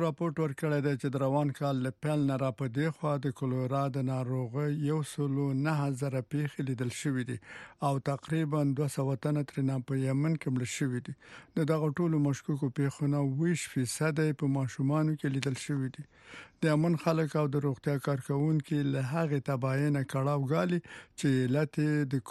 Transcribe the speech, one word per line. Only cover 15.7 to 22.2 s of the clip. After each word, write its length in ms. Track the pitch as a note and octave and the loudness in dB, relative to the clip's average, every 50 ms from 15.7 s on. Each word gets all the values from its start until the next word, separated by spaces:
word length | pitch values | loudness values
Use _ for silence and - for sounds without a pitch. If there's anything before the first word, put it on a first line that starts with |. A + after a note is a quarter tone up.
| D3 C3+ C3 B2+ - - | -2 0 -2 -2 -4 -8
دي. 80 | D3 - _ - - - - - - - _ - E3+ | -16 -16 _ -20 -20 -20 -18 -18 -20 -18 _ 0 2
د 80 | D#3 | 4
یمن 260 | D3+ D3+ D#3+ F3 E3+ D3 - | 4 4 4 4 2 2 2
خلک 320 | F3 D#3+ D#3+ D#3+ C#3+ - D#3 | 2 2 2 2 0 0 0
او 20 | D3+ C#3 C3+ | 0 2 0
د 80 | D3 C#3 | 0 0
روغتیا 320 | C#3+ C3 - - D3+ C#3+ C3+ - D3 | 0 -2 -2 -2 -2 0 0 0 0
کارکوونکي 720 | C#3 C3 - - C#3+ C#3 D3 D#3+ D#3 D3+ - - D3+ D3 C#3+ C#3 C3+ | -2 -2 -2 -2 0 2 2 2 2 2 0 0 0 0 0 0 0
له 100 | C3+ C3 B2 | 0 0 0
هغې 340 | D3 E3 E3 D3 D3 C#3 - - | 0 0 0 0 0 0 0 -2
تباهۍ 420 | C#3 B2+ C3 C3 C3 C#3 D3 D3+ D3 C#3 | -2 0 0 0 2 2 2 2 2 0
نه 60 | C3+ - - | 0 0 0
کړاو 340 | C3+ C3 C#3+ D3 C#3+ C3+ B2+ D#3 | 0 2 2 2 0 0 0 2
ګالي 260 | E3+ F3+ F3+ F3 E3+ - - - - - - _ - | 2 2 2 0 -2 -2 -6 -16 -18 -20 -18 _ 0
چې 100 | - C#3+ C3 C3 B2+ | 2 4 4 4 4
علت 380 | B2 C3 D3 D#3 C#3 - D3 D3+ | 4 4 2 2 0 0 0 2
یې 240 | D3+ D3+ D3 D3 C3 C#3 | 2 2 2 0 0 -2
د 80 | C3 | -2